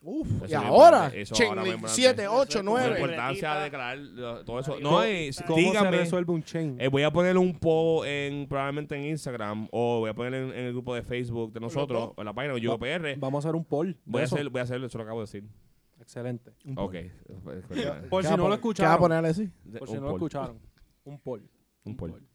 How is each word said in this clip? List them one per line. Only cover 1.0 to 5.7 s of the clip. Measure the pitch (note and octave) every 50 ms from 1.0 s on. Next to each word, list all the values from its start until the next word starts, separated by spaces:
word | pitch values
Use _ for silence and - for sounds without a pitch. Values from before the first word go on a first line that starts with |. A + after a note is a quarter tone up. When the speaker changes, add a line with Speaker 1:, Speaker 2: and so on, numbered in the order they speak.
| E3+ C#3 - G2
Speaker 2:
eso | G2+ - A2+
Speaker 1:
chain | - A#3+ G#3+
Speaker 2:
ahora | - A3 -
Speaker 1:
link | - A2+
Speaker 2:
mismo | A3+ A3
importante. | - A2 -
Speaker 1:
siete, | B3+ B3+ B3 A3+ G3+
ocho, | G3 A3 B3+
Speaker 3:
Eso | C#4 C4+ - A3
es | F#3+
Speaker 2:
La | G3+
Speaker 1:
nueve. | A3 B3 B3+ A#3+ A3 F3
Speaker 2:
importancia | D3 C#3 - - A#2 C3 C3+ - E3+ D3+
de | D3+ D3 D3+
Speaker 3:
libretita. | D3 C3+
Speaker 2:
crear | C#3 B2 A#2+ C3
lo, | C#3+ C#3+ B2+ E2+ A#2+ B2 A#2+ A#2 G#2+ -
todo | - A#2 B2+
eso. | C3 D3+ C#3
Speaker 3:
Una | -
Speaker 2:
No, | C#3+ C#3+ D#3+ G3 A3
Speaker 3:
libretita. | A3 G3+ F3 D#3 C#3 C3 - -
Speaker 2:
eh, |
Speaker 4:
¿Cómo | - D#3+ D#3+
se | F3+
Speaker 2:
díganme. | F#3+